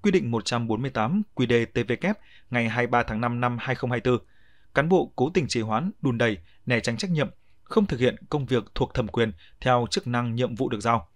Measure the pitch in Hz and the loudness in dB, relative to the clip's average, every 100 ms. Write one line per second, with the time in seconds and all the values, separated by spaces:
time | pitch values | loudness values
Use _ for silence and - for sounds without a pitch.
0 | 208 185 127 117 - 120 117 110 131 117 | 4 2 2 -2 -2 -4 -2 -2 -2 -2
1 | 110 196 208 - 123 120 117 - 120 120 | 0 0 -2 -2 2 2 2 -2 -2 0
2 | 175 214 - - - 123 117 113 120 120 | 0 -2 -6 -20 -4 -2 0 0 2 2
3 | 117 110 120 120 123 120 - 127 127 120 | 0 -2 -2 -2 -2 -2 -4 -4 -2 -2
4 | 127 120 - - - - - - 151 185 | 0 0 -2 -20 -20 -20 -4 -2 2 2
5 | - - 131 180 139 123 110 110 175 - | 2 -2 0 0 0 -2 0 -2 -2 -2
6 | 139 117 117 98 - - - 120 117 117 | -2 2 0 0 -10 -14 -2 0 0 -4
7 | 190 160 135 - - - - - 202 127 | -2 0 0 -4 -20 -20 -2 0 0 2
8 | 123 110 - 151 131 127 104 - 127 - | 2 0 -4 -4 0 -2 -2 -4 -2 -2
9 | 110 - 113 101 - - 127 123 120 - | -2 0 0 -2 -18 -4 2 2 2 -4
10 | 127 120 120 113 123 110 127 110 107 117 | -2 -2 -2 -2 -2 -2 -4 -2 0 0
11 | - | -2